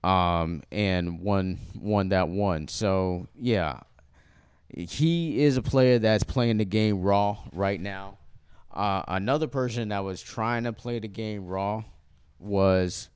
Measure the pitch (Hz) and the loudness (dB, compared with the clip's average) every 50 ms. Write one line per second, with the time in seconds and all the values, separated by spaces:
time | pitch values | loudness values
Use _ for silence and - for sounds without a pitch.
0 | - 90 95 92 90 87 87 85 82 82 85 76 - _ - 98 107 98 92 90 | 2 4 4 4 4 4 2 2 0 0 -2 -6 -8 _ -4 0 0 2 2 0
1 | 87 87 85 85 87 101 101 98 95 92 92 - - - - - - 104 107 101 | 0 -2 -4 -4 -2 0 0 0 0 0 -4 -6 -8 -12 -14 -10 -4 0 0 2
2 | 98 92 95 92 92 80 87 98 104 101 90 78 78 69 - - 110 101 95 95 | 2 2 2 2 2 0 0 -2 0 0 0 -2 -4 -6 -6 -2 0 0 2 2
3 | 95 92 90 87 90 - _ - 117 123 117 101 85 78 67 - - _ _ _ | 0 0 -2 -4 -6 -10 _ -6 -2 0 0 2 0 -2 -4 -6 -12 _ _ _
4 | - _ _ - _ _ _ - _ _ _ _ _ _ - - 87 90 - - | -20 _ _ -20 _ _ _ -20 _ _ _ _ _ _ -12 -12 -10 -10 -2 0
5 | 151 160 170 170 165 165 123 113 147 147 135 127 113 - - 135 127 127 127 120 | 2 2 2 0 -2 -2 0 4 4 4 4 2 0 0 2 4 6 6 6 4
6 | 110 110 110 104 - - - 135 120 117 113 107 107 95 92 110 107 107 104 95 | 4 4 4 4 2 0 0 0 2 2 2 2 0 0 2 2 2 2 2 2
7 | 90 98 98 101 101 101 104 104 - - - 85 98 98 101 85 90 101 98 95 | 2 4 4 4 4 2 -2 -4 -10 -14 -4 -2 0 0 0 -2 -4 -8 -8 -8
8 | 98 98 98 - - - - - _ _ - - - - - - 101 104 98 95 | -10 -12 -14 -16 -20 -20 -20 -20 _ _ -20 -20 -20 -16 -6 -2 0 0 0 0
9 | - - 90 95 98 107 135 151 156 139 - 135 127 123 110 120 117 104 104 101 | -2 -2 -4 -2 0 0 0 0 0 -2 -2 -2 -2 -2 -2 -4 -4 -2 -2 -4
10 | 98 95 95 90 - - - - 110 113 120 117 117 120 113 - - 123 120 117 | -4 -4 -6 -8 -10 -12 -6 -2 -2 0 0 0 -2 -4 -6 -6 -8 -6 -6 -6
11 | 107 110 98 110 113 107 107 101 95 90 92 95 98 101 104 110 110 - - - | -6 -8 -8 -8 -8 -6 -6 -8 -8 -6 -4 -2 -2 -2 -2 -4 -6 -10 -16 -20
12 | _ - - _ _ _ _ _ - 104 101 98 95 95 95 92 92 90 87 - | _ -20 -20 _ _ _ _ _ -8 -2 0 4 6 6 6 6 4 0 -2 -6
13 | - - _ | -12 -14 _